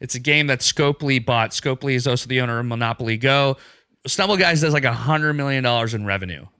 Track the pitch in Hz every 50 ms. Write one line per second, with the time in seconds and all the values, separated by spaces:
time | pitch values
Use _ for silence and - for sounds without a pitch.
0 | 131 - - 123 123 147 147 151 147 139 131 120 - - - - 147 143 143 -
1 | 151 139 135 123 113 131 120 117 113 110 - - - 139 131 - 139 139 131 123
2 | 120 139 123 123 - 120 127 127 127 117 - 117 123 120 117 117 117 113 117 -
3 | 120 113 113 107 131 135 139 143 139 135 135 - - - - _ _ _ _ _
4 | - - - 202 190 202 202 185 185 170 165 147 160 151 151 143 131 120 120 113
5 | 113 147 156 151 151 151 147 143 139 139 135 131 127 120 120 117 117 110 117 107
6 | 104 101 98 95 95 90 82 69 62 - _